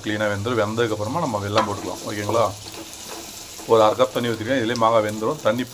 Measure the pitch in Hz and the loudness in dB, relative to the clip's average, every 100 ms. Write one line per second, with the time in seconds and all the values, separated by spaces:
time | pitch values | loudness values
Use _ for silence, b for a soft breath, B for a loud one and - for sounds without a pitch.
0 | 110 104 107 101 107 120 104 113 117 104 | -2 0 0 0 0 0 0 2 0 0
1 | 104 156 156 104 98 107 104 98 92 - | -2 -2 -2 -2 0 0 0 -2 -6 -6
2 | - 104 104 113 107 104 - - - - | -6 -4 0 2 2 0 -12 -14 -14 -14
3 | - - - - - - - 113 107 107 | -14 -12 -14 -14 -14 -8 4 6 6 6
4 | 127 131 120 110 107 135 110 120 113 117 | 2 2 -2 -2 -2 0 0 2 4 4
5 | 107 107 110 151 110 120 120 | 2 0 -2 0 0 0 0